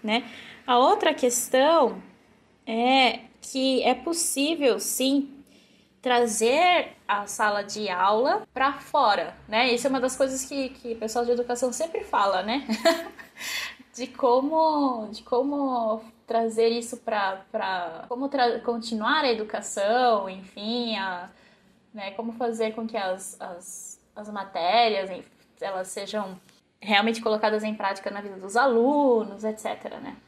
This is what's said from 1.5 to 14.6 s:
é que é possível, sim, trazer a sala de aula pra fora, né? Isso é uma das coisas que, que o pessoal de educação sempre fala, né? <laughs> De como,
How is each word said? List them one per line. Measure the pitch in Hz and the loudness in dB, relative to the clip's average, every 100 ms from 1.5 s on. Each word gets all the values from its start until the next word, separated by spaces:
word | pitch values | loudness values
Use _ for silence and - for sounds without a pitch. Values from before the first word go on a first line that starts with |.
| 262 285 330 240 190 - _ _ _ _ _ | 4 6 6 4 0 -14 _ _ _ _ _
é | - 226 247 269 254 - - _ | -6 0 2 4 4 2 -12 _
que | - 269 262 254 | -8 -2 2 2
é | - | 2
possível, | 247 330 339 - 269 285 320 277 - | 0 -2 -4 -2 0 0 2 2 2
sim, | - - 262 277 277 - - _ _ _ _ _ | -2 -2 2 2 0 -10 -20 _ _ _ _ _
trazer | 254 240 240 208 220 285 359 349 - - - | 0 2 2 2 2 4 4 4 0 -12 -4
a | 202 202 | -4 -4
sala | - 214 208 | 0 0 0
de | 202 214 208 | -4 -6 -4
aula | 180 190 214 269 403 392 | 0 2 4 2 0 -4
pra | - 269 | 0 0
fora, | 285 - 302 240 196 165 - - | 0 -2 2 4 4 -2 -10 -4
né? | 214 254 | 0 2
Isso | 240 269 | 2 0
é | |
uma | 262 | 0
das | 254 - | -2 -2
coisas | 269 262 | -2 -2
que, | - 277 262 | -6 -6 -6
que | - 240 | -8 -10
o | 226 | -6
pessoal | 220 240 | -4 -2
de | 240 | 0
educação | 240 240 247 254 | 0 0 -2 -2
sempre | 233 320 330 | -2 -6 -6
fala, | - 247 202 190 | -2 2 2 2
né? | 202 254 269 | 0 -4 -2
<laughs> | 220 330 330 - - - - - - - - - | 0 2 2 -4 -16 -20 -14 -8 -8 -8 -14 -20
De | - 262 | -12 -12
como, | - 254 247 277 320 | 0 4 4 4 2